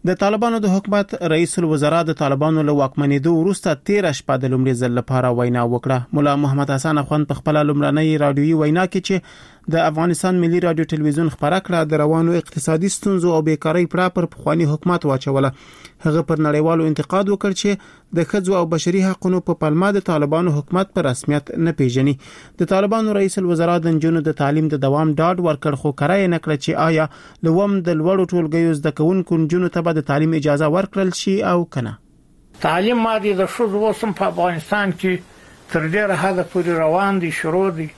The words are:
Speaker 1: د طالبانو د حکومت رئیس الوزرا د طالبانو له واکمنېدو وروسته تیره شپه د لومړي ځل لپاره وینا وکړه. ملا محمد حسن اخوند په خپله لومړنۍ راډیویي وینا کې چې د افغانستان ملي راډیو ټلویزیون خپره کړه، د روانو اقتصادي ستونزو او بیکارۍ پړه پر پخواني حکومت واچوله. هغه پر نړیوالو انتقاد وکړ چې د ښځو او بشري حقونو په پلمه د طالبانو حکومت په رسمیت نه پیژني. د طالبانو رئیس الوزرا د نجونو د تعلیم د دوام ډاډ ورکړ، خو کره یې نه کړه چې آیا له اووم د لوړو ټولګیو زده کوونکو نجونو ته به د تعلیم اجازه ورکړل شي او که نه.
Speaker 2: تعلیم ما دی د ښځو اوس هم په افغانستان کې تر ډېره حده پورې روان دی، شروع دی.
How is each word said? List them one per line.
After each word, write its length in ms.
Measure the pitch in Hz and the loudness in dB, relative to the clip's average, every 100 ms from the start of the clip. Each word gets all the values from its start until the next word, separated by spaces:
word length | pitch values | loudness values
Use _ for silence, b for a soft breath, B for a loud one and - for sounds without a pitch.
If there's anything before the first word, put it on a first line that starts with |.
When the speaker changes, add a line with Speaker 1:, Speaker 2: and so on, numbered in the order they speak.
| 240 | -2
Speaker 1:
د 60 | 220 | 0
طالبانو 380 | 202 208 233 226 | 0 0 0 0
د 60 | 208 | 0
حکومت 360 | - - 202 202 - 175 | 0 0 -2 -2 -4 -2
رئیس 260 | 156 170 - | 0 0 0
الوزرا 380 | 170 151 147 160 | 0 2 2 2
د 140 | 165 156 | 0 -2
طالبانو 420 | 143 139 151 160 147 | -2 0 2 2 2
له 60 | 147 | 2
واکمنېدو 540 | 135 - 143 143 151 | 0 0 0 2 2
وروسته 400 | 165 175 190 190 147 - | 2 2 0 -2 -2 0
تیره 240 | 208 185 135 | 0 0 -2
شپه 160 | - 135 | -2 -2
د 160 | 131 | 0
لومړي 220 | 131 131 120 | 2 2 0
ځل 160 | 127 120 | 0 -2
لپاره 340 | 120 127 127 120 | 0 0 2 0
وینا 240 | 123 123 | 0 0
وکړه. 340 | 117 120 131 127 123 147 | 0 -2 0 -2 0 0
ملا 160 | 147 143 | 2 2
محمد 300 | 147 139 143 135 | 0 0 0 -2
حسن 260 | 160 151 | 0 -2
اخوند 260 | 135 151 147 | 0 -2 -2
په 80 | 139 | -4
خپله 260 | 156 151 147 | 0 2 2
لومړنۍ 400 | 143 143 147 156 156 | 0 0 2 2 2
راډیویي 300 | 147 143 151 160 | 2 2 2 2
وینا 240 | 151 165 185 | 2 2 0
کې 140 | 190 - | -2 -2
چې 80 | 190 B B B B - | -4 B B B B -4
د 40 | 165 160 | 0 0
افغانستان 520 | 156 170 160 185 180 | 0 0 0 0 2
ملي 180 | 170 175 | 2 2
راډیو 300 | 175 160 160 | 0 0 -2
ټلویزیون 380 | 156 151 147 165 127 | 0 0 2 -2 0
خپره 220 | 147 185 - | -2 -2 -2
کړه، 140 | 175 156 | -2 0
د 100 | 156 | 0
روانو 300 | 151 160 165 170 | 2 2 2 0
اقتصادي 520 | - - 147 160 196 - | -4 -6 -2 0 -2 -2
ستونزو 380 | 202 190 175 | 0 2 2
او 80 | 160 156 | 2 0
بیکارۍ 380 | 151 160 170 175 | 0 0 0 0
پړه 220 | 175 180 | 0 0
پر 100 | 180 170 | 0 -4
پخواني 340 | - - 160 151 | -4 -2 0 0
حکومت 340 | 151 180 175 147 | 0 -2 0 0
واچوله. 440 | 131 143 135 135 131 B B B B | -2 0 0 0 -2 B B B B
هغه 180 | 165 156 160 | 0 0 0
پر 100 | 156 | 0
نړیوالو 420 | 151 147 156 165 160 | 2 2 2 2 0
انتقاد 380 | 151 147 185 202 | -2 -2 -2 0
وکړ 240 | 196 202 190 | 0 -2 0
چې 100 | 202 202 B B B 165 | -2 -2 B B B -2
د 80 | 165 | 0
ښځو 220 | 208 185 190 | -2 0 0
او 80 | 170 | 0
بشري 280 | 165 175 190 | -2 0 2
حقونو 360 | 185 185 185 180 180 | 0 0 0 0 -2
په 100 | 165 | -2
پلمه 260 | 156 156 196 202 | 0 2 2 0
د 80 | 185 | 0
طالبانو 480 | 156 147 156 180 147 | 0 0 0 0 -2
حکومت 360 | 143 180 196 | -2 -2 -2
په 100 | - 147 | -2 -2
رسمیت 440 | 123 - 147 - - | -2 -2 -2 -2 -2
نه 80 | 165 160 | -2 2
پیژني. 340 | 131 127 135 135 B B B - | 0 2 0 0 B B B -6
د 100 | 180 | 0
طالبانو 460 | 190 202 226 214 202 | 2 2 0 0 0
رئیس 160 | 196 202 | 0 0
الوزرا 360 | 185 165 170 175 | 0 0 2 0
د 160 | 165 160 | 2 2
نجونو 240 | 160 165 156 | 2 0 0
د 80 | 147 | 0
تعلیم 320 | 139 151 156 | 0 2 0
د 80 | 143 | 0
دوام 240 | 139 147 160 | 0 2 0
ډاډ 220 | 147 165 185 170 | 2 0 0 -2
ورکړ، 260 | 151 156 139 | 0 -2 -2
خو 120 | 151 135 | -4 -2
کره 160 | 147 196 | 0 2
یې 80 | 185 | 0
نه 40 | 165 | -2
کړه 120 | - 147 | -2 -4
چې 60 | - - 160 | -2 0 2
آیا 180 | 156 156 B B B | 2 -2 B B B
له 80 | 165 | 0
اووم 220 | 165 202 196 170 | 2 2 0 0
د 100 | 156 | 0
لوړو 240 | 160 190 180 | 2 2 0
ټولګیو 460 | 175 156 165 165 156 | 0 0 2 2 0
زده 140 | 156 143 | -2 0
کوونکو 380 | 156 190 170 170 | 0 2 0 0
نجونو 260 | 156 175 175 | 2 0 0
ته 60 | 175 170 | 0 -2
به 80 | 156 | -2
د 80 | - | -2
تعلیم 220 | 143 156 160 | 0 0 0
اجازه 320 | 147 143 151 175 | 0 0 2 0
ورکړل 340 | 196 196 190 175 | -2 -2 -2 -2
شي 120 | - 196 196 | -2 -2 0
او 80 | 175 | 0
که 160 | 170 135 113 | -2 -6 -8
نه. 40 | 110 _ _ _ _ _ - 160 | -10 _ _ _ _ _ -6 -2
Speaker 2:
تعلیم 340 | 170 208 247 226 | 0 0 0 0
ما 100 | 220 | -2
دی 160 | 202 | -2
د 160 | 190 190 | 0 -2
ښځو 240 | - 226 202 220 | -2 -2 0 -2
اوس 140 | 208 | -2
هم 80 | 226 180 | -4 -2
په 40 | 190 | -4
افغانستان 600 | 175 175 165 - 208 202 180 | 0 -2 -2 -4 -2 -2 -2
کې 120 | 190 180 - B B B - | -4 -4 -8 B B B -6
تر 100 | 165 156 | -4 -2
ډېره 220 | 196 208 185 | -2 -2 -2
حده 240 | 190 185 175 | -2 -2 -2
پورې 280 | 185 170 165 | -2 -2 0
روان 360 | 160 175 196 196 | 2 2 0 0
دی، 100 | 170 156 | -2 -4
شروع 260 | 160 175 190 160 | -2 0 0 -4
دی. 80 | 156 | -10